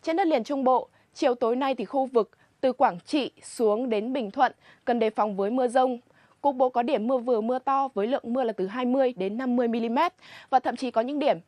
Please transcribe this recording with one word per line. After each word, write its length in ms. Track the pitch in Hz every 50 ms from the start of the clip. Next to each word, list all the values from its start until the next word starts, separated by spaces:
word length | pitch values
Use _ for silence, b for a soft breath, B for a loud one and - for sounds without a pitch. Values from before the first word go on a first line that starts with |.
| _
Trên 140 | - 330
đất 100 | 339 392
liền 180 | 330 311 254 214
Trung 200 | - 285 277 262
Bộ, 240 | 254 254 240 - - b b b b b
chiều 200 | - 330 277 240
tối 220 | 240 254 220 240
nay 180 | 254 285 269 269
thì 100 | 262 220
khu 220 | 185 - 277 269
vực 240 | 254 262 233 208 - _ b b b b _
từ 120 | - 262 -
Quảng 260 | - - 233 170 175 _
Trị 240 | - - 311 247 - _ - -
xuống 480 | - - - 247 214 208 220 262 262
đến 220 | 220 208 208 240 262
Bình 180 | 285 233 196
Thuận 220 | 202 277 269 233 - b b b b b b
cần 140 | - 240 240
đề 120 | 226 214
phòng 260 | 214 - 208 214 202
với 140 | 185 196 202
mưa 180 | 240 262 254 247
rông. 300 | 220 269 254 262 247 240 _ _ b b b b b b
Cục 160 | - 285 277
bộ 120 | 254 262 254
có 140 | 254 240 240
điểm 240 | 240 302 214 208
mưa 120 | 233 269 254
vừa, 220 | 226 247 247 220
mưa 180 | 214 226 254 262
to 300 | 254 - 269 277 277 269 _
với 120 | 196 196
lượng 160 | 226 269 262 -
mưa 180 | 233 233 262 262
là 80 | 226 214
từ 140 | - 185
hai 180 | 190 202 254 254
mươi 280 | 247 247 277 269 247 247
đến 220 | 185 190 196 208 226
năm 180 | 269 254 247
mươi 120 | 247 247 233
mi-li-mét 440 | 226 240 233 233 233 269 320 359 _ B B B B B B B
và 100 | 269 262
thậm 160 | - 311 -
chí 140 | - 269 247
có 100 | - 226
những 180 | 226 349 302 294
điểm 200 | 277 277 202 165 175